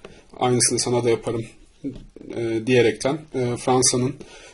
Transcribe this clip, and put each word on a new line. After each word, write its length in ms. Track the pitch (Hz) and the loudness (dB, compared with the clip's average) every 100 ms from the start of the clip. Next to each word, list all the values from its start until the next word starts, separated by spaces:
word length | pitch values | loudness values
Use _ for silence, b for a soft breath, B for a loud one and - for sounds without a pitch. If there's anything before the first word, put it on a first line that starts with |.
| B B B - | B B B -2
"Aynısını 400 | 127 123 - 120 | 0 2 2 0
sana 240 | - 123 | 0 0
da 60 | 120 | 2
yaparım." 360 | 110 123 117 - - - _ 143 127 - - - - | 0 -2 -6 -8 -16 -20 _ -12 -12 -16 -20 -12 -6
e, 320 | 117 113 113 | -4 -2 2
diyerekten, 460 | 127 113 107 131 | 4 4 2 -2
e, 440 | 156 - 131 123 120 | -4 -6 -4 -2 -2
Fransa'nın, 580 | - 127 123 127 127 - B B B | 2 2 4 2 0 -4 B B B